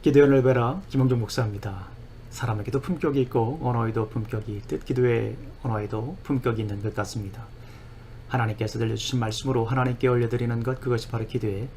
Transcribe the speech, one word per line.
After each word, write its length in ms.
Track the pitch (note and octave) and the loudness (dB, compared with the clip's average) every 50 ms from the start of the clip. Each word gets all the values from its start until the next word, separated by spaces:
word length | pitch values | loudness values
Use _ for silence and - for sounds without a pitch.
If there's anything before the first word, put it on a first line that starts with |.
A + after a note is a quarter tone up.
| - | 4
기도의 200 | D#3 C3+ C#3+ C#3+ | 8 8 10 10
은혜를 180 | C#3 C#3 C3+ B2 | 10 8 8 8
베라 360 | C3 B2+ B2 A#2 A#2+ D3 F#3+ F#3+ - | 6 6 6 4 2 0 -2 -8 -2
김홍종 300 | - C3+ C3 B2+ B2+ A#2+ | 2 4 4 4 4 2
목사입니다. 680 | A2 - - - A#2 G#2+ G2+ G2+ - G#2 F#2+ F#2 F#2 - - - - - - - - - | 0 0 0 0 0 0 -2 -4 -6 -6 -6 -6 -10 -12 -14 -16 -16 -16 -16 -16 -16 -14
사람에게도 500 | - - - A#2 G#2+ G#2 G2+ - A2 C3+ | -10 -6 -4 -2 -2 -2 -2 -2 -2 -2
품격이 400 | - - F3+ D3+ - D#3+ C#3 C#3 | -2 -2 -2 0 0 2 2 2
있고 360 | B2+ B2 - B2 A2+ A#2 C#3+ E3 | 2 2 2 2 2 2 0 -2
언어에도 480 | - B2 A#2+ A#2 A#2 A2+ A2 A2+ A2 G#2+ | 0 0 0 2 0 0 0 0 -2 -2
품격이 460 | - A#2 A2 - - G#2+ G#2 - G#2 G2+ | -2 -4 -4 -2 -4 -6 -4 -6 -8 -8
있듯 260 | - - D3+ D3 - | -6 -6 -6 -6 -4
기도의 520 | - B2+ B2+ B2 B2 A#2 A#2 A2 G#2+ A2+ - - - - - - | -2 2 4 4 4 4 2 0 -2 -4 -8 -10 -14 -14 -6 -4
언어에도 520 | A#2+ A2+ G#2 G#2 G2+ G#2+ G#2+ A2+ C#3+ F#3 - | -2 -2 -2 -2 -4 -4 -4 -4 -6 -8 -10
품격이 400 | - - C#3+ C3 A#2+ B2+ A2 G#2+ | -4 -2 -2 2 2 0 0 0
있는 180 | A2 G#2 G2+ G2+ | -2 -4 -4 -4
것 140 | G2+ A2 - | -4 -4 -2
같습니다. 500 | - G2+ - - A2 G2+ G2 - - A2+ - - - - - - - - - - - - - - - - - | -4 -6 -4 -4 -6 -6 -6 -10 -12 -14 -14 -16 -16 -16 -16 -16 -16 -16 -18 -18 -18 -18 -16 -16 -16 -10 -4
하나님께서 500 | - - A2+ A2 G#2+ - A2+ G#2+ - A#2 | 0 0 0 0 0 -2 -4 -4 -2 -2
들려주신 400 | A2+ A2 A2 G#2+ - - B2+ B2 | -2 0 -2 -2 -2 -2 0 0
말씀으로 460 | A2+ A2 A2 - - C3+ C3 B2 A2+ | 0 0 -2 -4 -2 0 2 2 2
하나님께 420 | A2 C3 C3 B2+ B2 A#2+ A#2+ - | 2 2 2 2 0 0 2 4
올려드리는 560 | B2+ B2 A#2+ A#2 A2+ A#2+ A#2 A#2+ A#2 A#2 A#2 | 4 4 4 2 2 0 0 0 0 0 0
것, 180 | A2+ C3 C3 - | 0 -2 -4 -2
그것이 280 | - B2+ B2 A2+ A2+ - | 0 0 0 0 -2 -4
바로 180 | - A2+ A2 | -4 -4 -4
기도의 400 | - - A#2+ A2+ G#2+ G2 G2 A#2 C3+ - | -2 -2 -2 -2 0 -2 -2 -6 -8 -10